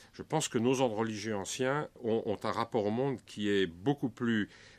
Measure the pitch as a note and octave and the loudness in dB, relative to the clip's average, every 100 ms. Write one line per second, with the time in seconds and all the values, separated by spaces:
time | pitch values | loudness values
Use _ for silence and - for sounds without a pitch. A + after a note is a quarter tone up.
0 | - - F#2 D#3 - A#2+ A#2 C3 C3 G#2 | -18 -14 -2 -2 0 2 2 4 2 2
1 | A2+ G#2+ G#2+ G#2 F#2 - B2+ C#3+ - - | -2 -2 -4 -4 -4 -2 0 0 -4 -4
2 | A#2+ A2 A2 G2 A2+ G2 A#2 A#2+ G#2 A2 | 0 0 0 -2 -2 -2 0 0 0 0
3 | C#3 A#2 - - G#2 G2+ F#2 F2 G#2+ C#3 | 0 -2 -8 -4 0 2 2 0 -2 0
4 | C3 - A#2+ A2+ G2 - - | -2 -2 0 2 0 -6 -20